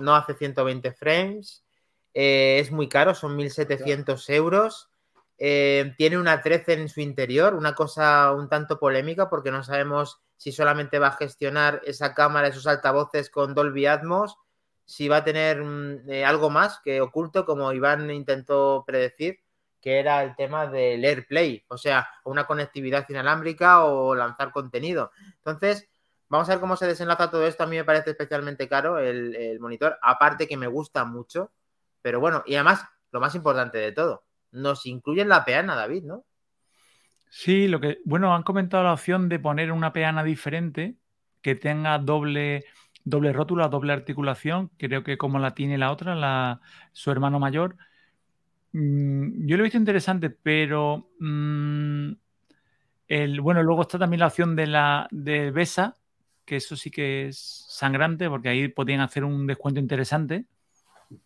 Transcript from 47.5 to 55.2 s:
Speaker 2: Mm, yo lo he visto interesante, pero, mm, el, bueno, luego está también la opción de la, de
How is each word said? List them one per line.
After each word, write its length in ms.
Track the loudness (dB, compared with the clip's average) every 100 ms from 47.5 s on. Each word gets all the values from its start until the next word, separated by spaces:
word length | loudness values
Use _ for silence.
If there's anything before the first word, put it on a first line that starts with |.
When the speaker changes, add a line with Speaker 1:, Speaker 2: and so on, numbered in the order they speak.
| -2 -4 -6 _ _ _ _ _ _ _ _ _
Speaker 2:
Mm, 760 | -4 0 0 0 -2 -4 -4 0
yo 100 | 2
lo 60 |
he 20 |
visto 140 | 2 2
interesante, 520 | 2 2 0 -2 -4
pero, 800 | -4 -2 0 0 0 0 -2 -8 _
mm, 920 | -6 -4 -2 -2 -2 -2 -2 -4 -6 -10 _ _ _ _ _ _ _ _ _
el, 320 | -2 0 -2
bueno, 220 | 2 2
luego 200 | 4 2
está 160 | 0 -2
también 220 | 0 2
la 80 | 2
opción 260 | 2 0
de 120 | 0 2
la, 400 | 2 2 2 -2
de 400 | -8